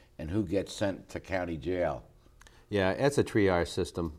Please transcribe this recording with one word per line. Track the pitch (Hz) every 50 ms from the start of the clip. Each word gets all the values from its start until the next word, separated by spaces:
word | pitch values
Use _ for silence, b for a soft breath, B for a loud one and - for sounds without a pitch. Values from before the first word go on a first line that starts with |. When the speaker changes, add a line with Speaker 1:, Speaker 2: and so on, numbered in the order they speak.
| b b b -
Speaker 1:
and | 80 80
who | 95 110 104
gets | 80 95 95 87 -
sent | - - 107 98 90 - - -
to | - 82
county | - - 92 92 90 87 82
jail. | 73 76 85 92 90 87 76 67 - - - - - - - - b b b b b b b
Speaker 2:
Yeah, | 104 101 92 92
it's | 92 - 135 139 139
a | - 101
triage | - - 113 98 95 90 87 85
system, | - - 98 87 - - 90 82 82 78